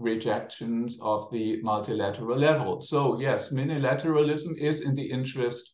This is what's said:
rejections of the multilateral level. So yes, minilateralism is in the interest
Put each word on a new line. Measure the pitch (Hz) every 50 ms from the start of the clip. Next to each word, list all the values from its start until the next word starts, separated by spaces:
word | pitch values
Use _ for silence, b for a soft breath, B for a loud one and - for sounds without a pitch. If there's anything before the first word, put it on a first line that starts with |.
rejections | 117 117 110 110 - 117 104 104 - - - - - 117 117 117 120 120 117 -
of | - 131 - - - -
the | 123 113 110 110 110 - -
multilateral | 110 107 104 104 - 113 104 98 98 98 - 117 113 123
level. | 135 143 151 156 151 - 95 90 -
So | - - 156 143 139 131 - -
yes, | 135 143 - - - - 147
minilateralism | 131 139 151 160 143 135 127 139 139 170 165 156 151 151 147 151 151 - 175 156 139
is | 147 147 156 - -
in | 139 131
the | 139 131 -
interest | 127 127 131 - - 135 123 120 - - - -